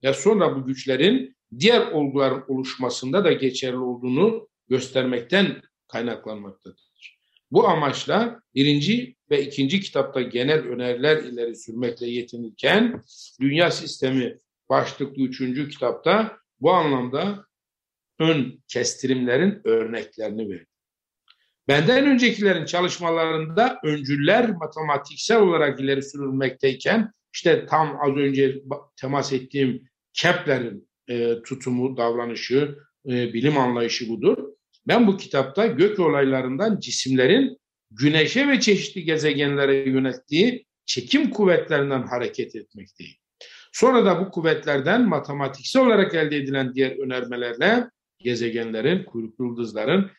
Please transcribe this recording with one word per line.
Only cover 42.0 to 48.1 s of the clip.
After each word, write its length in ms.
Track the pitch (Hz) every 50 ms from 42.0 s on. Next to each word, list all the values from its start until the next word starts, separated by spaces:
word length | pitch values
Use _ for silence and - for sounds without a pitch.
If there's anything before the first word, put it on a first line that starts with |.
| 120
hareket 540 | 104 127 123 120 107 - - 120 - -
etmekteyim. 580 | 113 104 _ - 107 98 98 _ - 87 78 - _ _ _ _ - - - - - - _ -
Sonra 320 | - - 254 262 233 208
da 160 | 196 175 160
bu 100 | 190 196
kuvvetlerden 760 | - 175 160 165 156 151 - 151 143 139 131 160 202 247 254 202
matematiksel 800 | 165 139 - - 143 143 139 135 - - - - - 262 262
olarak 280 | 247 220 208 185 - -
elde 220 | 165 156 156 151
edilen 380 | 147 139 135 139 135 135 127 123
diğer 240 | 131 135 131 131 131
önermelerle 920 | 139 127 127 127 123 120 123 120 123 120 117 - 165 190 226 247 240 - _ _ _ _